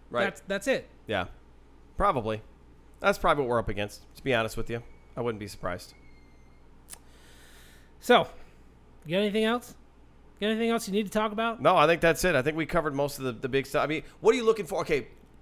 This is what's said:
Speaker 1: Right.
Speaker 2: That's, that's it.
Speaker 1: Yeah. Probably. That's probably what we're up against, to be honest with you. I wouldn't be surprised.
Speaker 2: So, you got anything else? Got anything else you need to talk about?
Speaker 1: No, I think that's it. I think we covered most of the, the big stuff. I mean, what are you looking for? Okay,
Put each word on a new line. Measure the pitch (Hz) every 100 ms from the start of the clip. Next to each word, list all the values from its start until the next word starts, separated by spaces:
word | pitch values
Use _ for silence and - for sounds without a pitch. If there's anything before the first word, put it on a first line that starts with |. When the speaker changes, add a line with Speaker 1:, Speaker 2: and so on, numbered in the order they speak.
| -
Speaker 1:
Right. | 123
Speaker 2:
That's, | 196 - -
that's | 196 269
it. | 226 - - -
Speaker 1:
Yeah. | 104 87 - - - - - - -
Probably. | 202 156 107 110 - - - - - -
That's | 185 202
probably | 185 151
what | 131
we're | 120
up | 110
against, | 101 104 - - -
to |
be | -
honest | 120 110 -
with | 110
you. | 117 120 - - -
I |
wouldn't | 120 107
be | 101
surprised. | - 95 90 - - - - - - - - - - - - - - - - - - - - - -
Speaker 2:
So, | - 240 165 - - - - - - -
you | - 175
got |
anything | 208 208
else? | 220 240 - - - - - - - -
Got | 202
anything | 220 226
else | 226 226
you |
need | 196 202
to |
talk | 214 214
about? | 208 226 226
Speaker 1:
No, | 131 180
I | 151
think | 165
that's | 165 156
it. | 180
I | 147
think | 127 156
we |
covered | 160 175 156
most | 139 143 -
of |
the, | 131
the | 110 131
big | 135 135
stuff. | 147
I | 135
mean, | 156 - -
what | 185
are | 254
you |
looking | 226 220 175
for? | 180
Okay, | 165 151 113 - - -